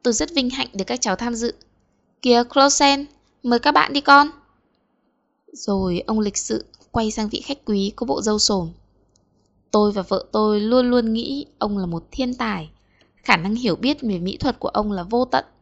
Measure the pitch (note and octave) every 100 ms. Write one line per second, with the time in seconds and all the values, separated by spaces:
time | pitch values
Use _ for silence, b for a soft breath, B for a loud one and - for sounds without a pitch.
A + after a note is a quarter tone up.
0 | B3 A3 D#4 C#4 B3 C4 - G3 F#3 B3
1 | A3+ F#3 A#3 A#3 A#3 - _ _ _ _
2 | _ _ B3 A#3+ A#3+ C#4 C#4 - C#4+ C#4
3 | C#4+ _ _ _ B3 A#3+ D4 D4+ - C#4
4 | C#4+ C#4+ D4 - _ _ _ _ _ _
5 | _ _ _ _ _ D4 - G3 F#3 F3
6 | - A3 G#3 - - A3 - _ _ A#3
7 | A3 A3 G#3+ - - C#4 - G3+ G3 -
8 | B3 A#3 G#3 G#3+ - G3 E3 F3 _ _
9 | _ _ _ _ _ _ _ G#3+ G#3 G3+
10 | F3+ F#3+ - G#3+ G#3+ G#3 G#3+ B3 B3 B3
11 | A3+ A3+ - C#4 - - G#3+ G3+ F3+ E3
12 | - - B3+ B3 A3+ G3 D#3 _ b b
13 | b b - F#3 F#3 A3+ B3 D#3+ B3 D4+
14 | A3+ F3+ F3+ - C#4+ - - - G#3 G3
15 | F3 A#3 B3 C4 - _